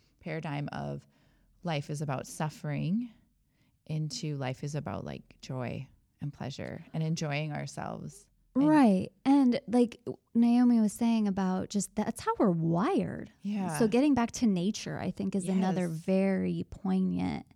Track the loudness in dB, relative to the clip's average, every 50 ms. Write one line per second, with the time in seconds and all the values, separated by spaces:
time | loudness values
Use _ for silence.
0 | _ _ _ _ -10 -8 -8 -8 -6 -6 -6 -6 -6 -6 -6 -8 -8 -8 -8 -10
1 | -12 _ _ _ _ _ _ _ _ _ _ _ -6 -4 -4 -4 -4 -4 -6 -6
2 | -6 -6 -6 -6 -8 -10 -8 -6 -6 -6 -6 -8 -8 -6 -4 -4 -2 -2 -2 -2
3 | -4 -6 -12 _ _ _ _ _ _ _ _ _ _ _ _ _ _ -8 -6 -4
4 | -4 -6 -6 -8 -6 -6 -6 -4 -4 -6 -6 -6 -8 -6 -6 -6 -6 -6 -8 -8
5 | -8 -10 -10 -12 -14 _ -20 _ -12 -10 -8 -6 -6 -6 -6 -8 -10 -14 _ _
6 | _ _ _ -12 -10 -10 -8 -8 -10 -10 -8 -8 -10 -10 -10 -12 -12 -10 -6 -4
7 | -2 -2 -2 -2 -2 -4 -2 -4 -4 -4 -6 -6 -8 -8 -10 -10 -8 -8 -8 -10
8 | -12 -14 -16 -18 -20 _ _ _ _ _ 0 2 4 6 8 8 8 8 6 4
9 | 0 -4 _ _ 2 4 6 6 6 4 4 0 -2 0 4 4 4 2 0 -8
10 | -10 -12 -12 -12 _ _ 2 4 4 6 6 6 6 6 6 6 4 2 0 0
11 | 0 2 2 2 2 0 0 0 0 0 0 -2 -2 -2 -2 -4 -4 -4 -2 -2
12 | -2 -2 -2 -4 -2 -2 0 2 4 4 4 2 2 2 2 2 2 2 2 0
13 | 0 -2 -4 -8 -10 -14 _ _ -6 -4 -4 -2 -2 -2 0 2 2 4 4 4
14 | 4 4 4 4 2 0 0 0 2 2 2 2 0 -2 -2 -4 -6 -8 -6 -6
15 | -4 -6 -4 -4 -6 -4 -2 -4 -2 0 0 2 2 2 0 0 -2 -2 -4 -4
16 | -2 0 2 2 2 2 0 0 -2 -2 -2 -4 -6 -8 -10 -8 -4 -2 0 0
17 | 0 0 0 -2 -2 -4 -4 -6 -10 _ _